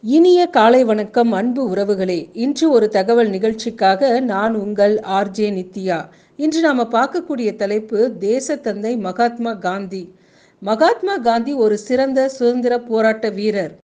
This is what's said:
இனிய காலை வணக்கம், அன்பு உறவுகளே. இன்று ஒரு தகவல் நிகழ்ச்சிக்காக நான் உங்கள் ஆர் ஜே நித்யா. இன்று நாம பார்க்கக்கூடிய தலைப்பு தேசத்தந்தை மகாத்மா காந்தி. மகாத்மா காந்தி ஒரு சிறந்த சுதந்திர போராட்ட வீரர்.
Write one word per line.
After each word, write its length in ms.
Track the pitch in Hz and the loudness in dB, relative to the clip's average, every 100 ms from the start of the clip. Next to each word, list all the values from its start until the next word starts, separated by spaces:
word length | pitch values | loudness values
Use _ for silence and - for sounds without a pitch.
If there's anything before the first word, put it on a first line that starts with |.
இனிய 440 | 214 294 359 359 349 | 2 4 6 6 4
காலை 360 | 302 220 254 | 4 6 6
வணக்கம், 480 | 247 214 208 247 233 | 4 0 0 0 2
அன்பு 420 | 196 233 247 254 | 2 -2 -2 -2
உறவுகளே. 560 | 185 202 196 185 175 - | -2 -2 -2 -2 -4 -6
இன்று 360 | - 247 294 320 | -6 -4 0 2
ஒரு 200 | 254 208 | 4 4
தகவல் 400 | 208 190 233 220 | 0 2 2 2
நிகழ்ச்சிக்காக 880 | 190 220 220 240 226 190 190 277 240 | 0 -2 -2 -8 0 0 2 2 2
நான் 360 | 254 196 214 226 | 0 -2 -2 -2
உங்கள் 460 | 202 208 202 214 | -4 2 2 2
ஆர் 300 | 196 190 202 | -2 -2 -2
ஜே 200 | 196 208 | -2 -4
நித்யா. 580 | 196 180 196 190 170 147 _ _ _ | -4 -8 -8 -4 -4 -6 _ _ _
இன்று 260 | 302 311 | -2 0
நாம 220 | 330 262 | 2 0
பார்க்கக்கூடிய 720 | 233 233 269 359 339 277 220 - | 0 0 0 -2 -6 -4 -4 -4
தலைப்பு 600 | 202 208 214 208 247 180 | -4 -4 -4 -2 -2 -2
தேசத்தந்தை 800 | 196 247 262 294 - 202 214 240 | -2 -2 -2 -6 -6 -6 -4 -4
மகாத்மா 560 | 185 185 233 233 226 | -6 -2 -2 -2 -8
காந்தி. 600 | 214 180 196 196 190 180 _ _ _ _ _ | -6 -6 -6 -8 -12 -14 _ _ _ _ _
மகாத்மா 580 | 196 220 330 466 370 392 | -4 2 2 2 -2 -2
காந்தி 360 | 233 233 233 | 0 0 -2
ஒரு 240 | 285 220 208 | 0 0 0
சிறந்த 520 | - 254 269 262 269 | -2 -2 0 0 -2
சுதந்திர 500 | 269 240 247 240 240 | 0 0 0 0 -2
போராட்ட 500 | 240 226 220 220 220 | -2 0 0 0 -4
வீரர். 480 | 196 208 202 160 - _ | -2 -2 -2 -4 -8 _